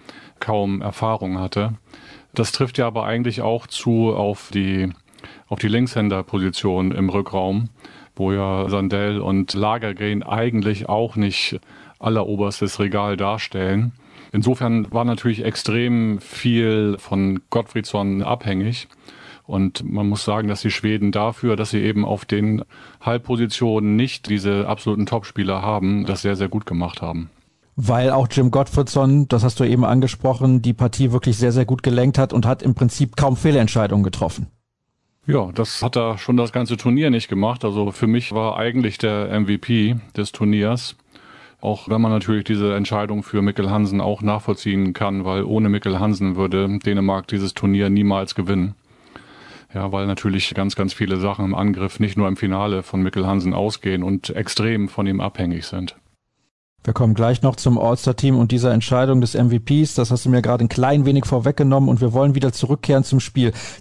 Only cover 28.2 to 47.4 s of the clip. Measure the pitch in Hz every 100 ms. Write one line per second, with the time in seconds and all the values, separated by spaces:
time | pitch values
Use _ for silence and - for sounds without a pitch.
28.2 | 123 - 127 135 135 147 131 143 135 143
29.2 | 139 120 120 - 120 123 120 127 127 -
30.2 | 131 123 131 127 120 117 123 - 131 123
31.2 | - 104 123 123 120 127 135 120 131 135
32.2 | 135 127 110 131 - 120 123 - 135 -
33.2 | 143 127 156 143 110 120 107 101 95 -
34.2 | 92 - - _ _ _ _ _ _ _
35.2 | - 143 92 95 110 - 123 120 113 107
36.2 | - 123 117 123 117 113 123 131 156 117
37.2 | - 98 107 123 107 101 101 - 107 117
38.2 | 120 107 110 - 117 123 110 - 113 104
39.2 | 98 104 101 101 - 117 104 120 - -
40.2 | 101 - 107 104 104 123 - - _ -
41.2 | - - - _ 104 104 - 110 113 107
42.2 | 95 107 98 107 104 101 98 107 104 104
43.2 | - 107 101 101 98 107 101 98 95 104
44.2 | 104 107 110 98 104 98 95 87 101 98
45.2 | 92 95 98 110 107 101 101 95 107 98
46.2 | 95 92 95 95 98 101 - 101 98 95
47.2 | - 101